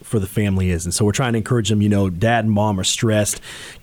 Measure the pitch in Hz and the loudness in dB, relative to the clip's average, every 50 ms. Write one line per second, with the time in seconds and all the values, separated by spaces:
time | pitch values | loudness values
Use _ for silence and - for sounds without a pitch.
0 | - - - 110 95 95 - - 107 101 95 95 95 92 90 82 80 90 85 - | -8 -4 -2 -2 -2 -2 -2 -2 0 0 0 0 0 0 0 -2 -2 -4 -2 0
1 | 113 104 101 - 139 123 117 113 101 - 127 120 110 98 110 104 101 104 101 101 | 0 0 0 0 0 0 0 -2 0 0 0 0 0 2 2 2 2 2 2 2
2 | 101 95 90 82 101 113 117 117 110 110 107 101 104 107 104 95 92 - - - | 2 0 0 0 2 2 2 2 2 2 2 2 2 2 0 0 -2 -2 -2 0
3 | - 113 107 104 104 - - - - - - - - - - - | 0 2 2 2 2 0 -2 -8 -10 -16 -16 -16 -16 -18 -18 -14